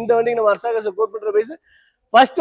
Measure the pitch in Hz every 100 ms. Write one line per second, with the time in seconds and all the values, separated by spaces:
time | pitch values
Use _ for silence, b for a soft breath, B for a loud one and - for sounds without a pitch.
0 | 226 233 226 240 214 202 233 226 208 185
1 | 214 220 208 208 226 330 _ _ _ _
2 | _ 226 262 -